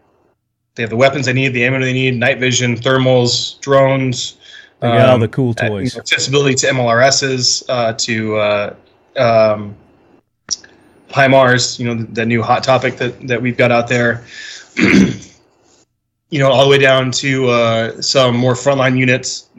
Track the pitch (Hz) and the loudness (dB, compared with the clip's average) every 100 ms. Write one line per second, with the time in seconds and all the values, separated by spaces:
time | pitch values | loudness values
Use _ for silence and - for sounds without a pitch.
0 | _ _ _ _ _ _ _ - 110 113 | _ _ _ _ _ _ _ -10 -6 2
1 | 135 147 127 127 135 123 120 135 131 131 | 2 2 -2 -2 -2 -2 -2 -2 -2 -2
2 | 131 120 123 120 127 123 123 113 131 131 | -2 0 -2 0 -2 -2 -2 -2 0 0
3 | 131 127 120 - - - 135 135 135 135 | 2 2 2 -2 -6 -8 0 2 2 0
4 | 131 123 - - - - - _ 120 120 | -2 -6 -8 -14 -20 -20 -20 _ 0 4
5 | 127 123 110 - 127 113 117 101 127 - | 4 4 0 -2 -2 -2 -4 -4 -8 -10
6 | - - - 143 143 127 131 131 120 117 | -4 -4 0 0 0 0 0 0 0 2
7 | 135 - 139 127 127 - - 123 113 117 | 2 2 -2 -2 -2 -2 -4 -4 -4 -4
8 | - 110 110 107 104 104 101 - _ _ | -4 -4 -2 -2 0 -2 -4 -10 _ _
9 | _ - 117 110 110 107 104 101 _ _ | _ -2 2 4 4 0 -6 -16 _ _
10 | _ _ _ _ - - - _ _ _ | _ _ _ _ -12 -12 -12 _ _ _
11 | - - 135 135 127 123 - - 120 117 | -8 0 4 4 4 2 -2 -6 -6 -6
12 | 110 - 113 117 110 120 - 127 127 - | -8 -6 -2 0 0 0 2 0 0 -4
13 | 123 - 131 117 123 117 120 120 117 123 | -8 -8 -6 -4 -4 0 0 0 0 0
14 | 120 117 - - - - - - 95 - | -2 -4 -10 -20 -18 -20 -12 -2 2 4
15 | - - - _ _ _ _ _ _ _ | 2 0 -14 _ _ _ _ _ _ _
16 | _ _ _ 147 135 127 139 139 135 131 | _ _ _ 0 2 4 4 6 4 2
17 | 127 120 143 131 127 120 117 113 113 - | 0 -2 -2 -2 0 2 2 0 -4 -6
18 | - 139 127 120 127 120 143 139 131 127 | -2 2 2 2 0 0 0 0 0 0
19 | 127 131 - - - | 0 0 -4 -12 -14